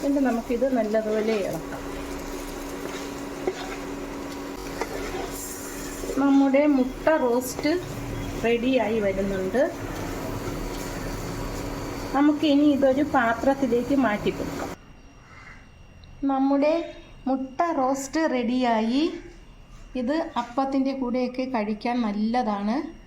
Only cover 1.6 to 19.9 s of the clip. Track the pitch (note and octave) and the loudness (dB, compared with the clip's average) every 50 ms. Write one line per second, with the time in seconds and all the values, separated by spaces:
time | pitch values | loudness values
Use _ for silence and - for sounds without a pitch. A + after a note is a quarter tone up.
1.6 | D3 C#3+ C#3+ C#3+ C#3+ C#3 C#3 C#3+ C#3+ C#3 C#3+ - - - - - - - - - | -6 -8 -8 -8 -8 -8 -8 -8 -8 -8 -8 -8 -8 -8 -8 -8 -8 -8 -10 -10
2.6 | - - - - - - - - - - - - - - - - - F#4 - - | -8 -8 -10 -8 -8 -8 -8 -8 -8 -8 -8 -10 -10 -10 -10 -6 -6 -6 -6 -6
3.6 | - - - - - - - - - - - - - - - - - - - - | -8 -8 -8 -8 -8 -10 -10 -10 -10 -10 -10 -10 -10 -10 -10 -10 -10 -10 -10 -10
4.6 | - - - - - - - - - - - F4+ - - - - - - - - | -10 -10 -6 -6 -6 -6 -6 -6 -6 -6 -6 -6 -6 -8 -8 -8 -8 -10 -10 -10
5.6 | - - - - - - - - - - - - C4+ C#4 C#4 C#4 C#4 C4+ C4 C4+ | -10 -10 -10 -8 -8 -8 -8 -8 -6 -4 -2 0 2 6 6 6 6 6 6 6
6.6 | D4 D4+ D4 C4 B3+ C4 - - - D#4 D#4 D#4 C4 B3 A#3 B3+ B3+ - - - | 6 6 6 4 4 2 -2 0 2 2 4 4 4 2 2 2 0 -2 -6 -2
7.6 | - D4 D#4+ F4+ F4+ - - - - - - - - - - - - A3+ A#3 A#3 | 0 0 0 0 -2 -6 -8 -8 -8 -8 -6 -6 -6 -6 -6 -2 2 2 2 2
8.6 | A3 B3+ C4+ B3 A3 G#3 A3 A3+ G#3 G3 F#3+ F#3+ G3 G3 G3 F#3+ F#3+ F#3 - A3+ | 2 2 2 2 2 2 2 2 2 2 0 0 0 0 0 -2 -2 0 2 2
9.6 | D4 F4 - - - - - - - - - - - - - - - - - - | 2 2 0 -6 -8 -8 -6 -6 -6 -6 -6 -6 -6 -6 -6 -6 -6 -6 -6 -4
10.6 | - - - - - - - - - - - - - - - - - - - - | -6 -6 -6 -6 -6 -6 -8 -6 -6 -6 -6 -6 -6 -6 -6 -6 -6 -6 -6 -6
11.6 | - - - - - - - - - - - C4+ C#4+ D4+ D4 D4 - D#4 C#4 C#4+ | -6 -6 -6 -6 -8 -8 -8 -8 -8 -2 2 4 6 6 4 4 4 4 6 6
12.6 | D4 D4+ C#4+ B3+ C#4 C4+ C4 C4 D4+ D4 - C4+ A#3+ A3+ A#3 A#3 - C4 C4+ C4+ | 8 6 6 6 6 4 6 4 2 4 4 4 4 4 2 2 2 2 2 4
13.6 | C#4 B3 A3+ A#3+ B3 - C#4+ C4+ B3+ A3 G#3 G3+ - G#3 - - C#3 C#3+ - - | 2 2 2 2 2 2 4 4 4 4 2 2 0 -2 -2 -2 -6 -6 -6 -6
14.6 | - - - - - - - - - - - - - - - - - - - - | -8 -8 -10 -14 -18 -20 -20 -20 -20 -20 -20 -20 -20 -20 -20 -20 -20 -20 -20 -20
15.6 | - - - - - - - - - - - - - C#4 C4+ C4+ C4+ C4+ C#4 C#4 | -20 -20 -20 -20 -20 -20 -20 -20 -20 -20 -12 -4 0 0 2 4 4 4 4 4
16.6 | C#4 D4 D#4+ E4+ - - - - - - - - - C4 C4+ C4 C4+ C4 - - | 4 4 4 2 0 -4 -10 -14 -18 -18 -18 -8 -2 0 0 0 -2 -6 -2 -2
17.6 | F4 E4+ E4 C#4+ C4 B3+ C#4 C4+ - - - D#4 D#4+ D4+ B3+ B3 A#3+ A3 B3 B3+ | 0 0 2 2 2 2 2 0 -2 -4 0 2 2 2 2 2 0 2 2 2
18.6 | B3+ A#3+ A#3 A3 A3 A3+ B3 C#4 D#4 F4+ - - - - - - - - - - | 4 4 4 4 2 2 2 2 2 2 0 -4 -12 -16 -18 -18 -20 -20 -20 -20
19.6 | - - - - - - | -20 -20 -20 -20 -18 -8